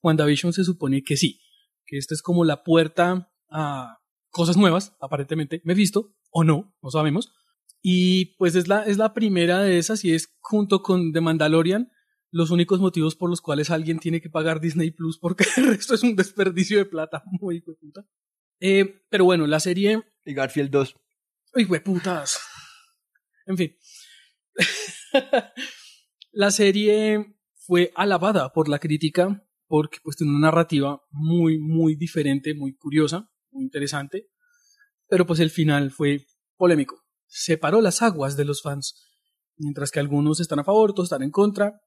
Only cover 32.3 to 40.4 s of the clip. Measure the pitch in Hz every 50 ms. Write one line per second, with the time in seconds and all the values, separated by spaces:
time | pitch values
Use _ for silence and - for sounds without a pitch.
32.3 | 139 139 135 156 151 147 139 135 135 _ _ 147 139 156 156 147 160 185 226 _
33.3 | _ _ _ _ _ 269 262 269 - 147 143 139 151 143 139 143 - 196 - _
34.3 | _ _ _ _ _ _ _ _ _ _ _ _ _ _ _ _ 190 180 175 165
35.3 | 170 156 170 156 - 170 156 151 147 143 143 135 135 - 151 143 143 143 _ _
36.3 | _ _ _ _ _ _ 180 175 170 151 135 - - _ _ _ _ _ _ _
37.3 | - - - - 160 156 - 147 185 226 226 185 175 - 233 226 180 151 135 135
38.3 | 139 139 147 143 143 139 - 147 143 143 135 - - _ _ _ _ _ _ _
39.3 | _ _ _ _ _ _ 151 147 139 - 143 139 - 156 143 143 143 143 147 151
40.3 | 156 160